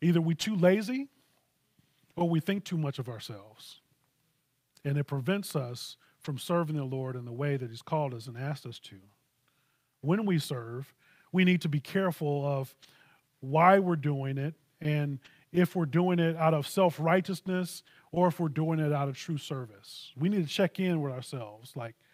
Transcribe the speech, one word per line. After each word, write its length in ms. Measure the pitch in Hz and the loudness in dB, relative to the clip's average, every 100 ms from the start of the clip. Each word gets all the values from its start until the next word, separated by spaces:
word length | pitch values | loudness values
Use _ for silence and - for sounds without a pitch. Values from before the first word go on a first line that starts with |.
Either 180 | 165 170 | 2 4
we 140 | 165 | 2
too 220 | 160 208 208 | 0 -2 4
lazy 520 | 175 202 208 254 277 _ _ _ _ _ _ _ _ _ _ - | 6 4 2 -4 -6 _ _ _ _ _ _ _ _ _ _ -2
or 120 | 175 | 2
we 120 | 165 | 2
think 240 | 170 196 | 0 -4
too 140 | - 170 | -4 -4
much 200 | 147 139 | -4 -4
of 100 | 123 | -8
ourselves. 720 | 113 - 104 107 110 - - _ _ _ _ _ _ _ _ _ _ | -10 -12 -14 -16 -20 -20 -20 _ _ _ _ _ _ _ _ _ _
And 120 | 143 143 | -4 -2
it 80 | |
prevents 500 | 143 139 123 202 196 | -2 -4 -2 -2 -4
us 420 | 156 123 120 - - _ _ | -6 -6 -10 -14 -16 _ _
from 200 | - 135 | -10 -8
serving 380 | - 175 160 151 | -2 0 0 -4
the 80 | |
Lord 320 | 131 135 131 127 | -4 -6 -6 -8
in 80 | |
the 80 | 120 | -10
way 240 | 120 143 139 | -4 -2 -2
that 140 | 123 | -4
he's 120 | 113 | -10
called 320 | - 156 143 | -4 -2 -2
us 120 | 120 120 | -6 -12
and 100 | 120 | -10
asked 300 | 139 147 127 | -8 -8 -12
us 120 | 110 | -16
to. 160 | - 95 101 _ _ _ _ _ _ _ _ _ | -18 -20 -20 _ _ _ _ _ _ _ _ _
When 260 | 139 196 208 | 0 0 2
we 120 | 165 | 0
serve, 560 | - 127 117 120 139 _ _ _ _ | -2 -8 -8 -10 -12 _ _ _ _
we 120 | 180 | 4
need 160 | 185 180 | 4 4
to 60 | 165 | 2
be 120 | 147 | -2
careful 640 | - 190 190 160 147 143 143 | -2 0 0 -2 -2 0 0
of 280 | 139 131 - - _ _ _ _ _ | -2 -4 -10 -20 _ _ _ _ _
why 380 | 135 151 175 196 | 0 6 8 8
we're 180 | 185 165 | 6 0
doing 420 | 147 139 135 135 | 0 -2 -2 -4
it 160 | 143 160 _ _ | -4 -8 _ _
and 380 | 151 151 143 139 - - _ | -2 0 0 -4 -10 -20 _
if 220 | 175 175 | 2 2
we're 120 | 185 160 | 2 0
doing 320 | 156 180 175 | 2 4 4
it 180 | 165 165 | 2 2
out 180 | 160 | 2
of 120 | 160 135 | 2 0
self-righteousness 1160 | - 185 147 160 185 185 185 190 180 180 - - _ _ | 2 2 4 2 2 2 -4 -2 -2 -4 -8 -18 _ _
or 160 | 170 180 | 2 2
if 120 | - | 2
we're 80 | 165 | -2
doing 320 | 135 160 160 | 0 0 0
it 120 | 151 | 0
out 160 | 147 139 | 0 -2
of 80 | 131 | -6
true 220 | - 151 | -6 -6
service. 720 | - 135 117 101 - - - 123 | -6 -8 -8 -14 -20 -20 -16 -2
We 120 | 170 | 0
need 180 | 208 156 | 0 0
to 60 | |
check 280 | - 190 - | 2 0 2
in 200 | 185 165 | 0 0
with 120 | 143 | -2
ourselves, 640 | 127 120 135 107 107 123 - | -6 -10 -10 -10 -14 -14 -10
like, 180 | 117 117 _ | -10 -12 _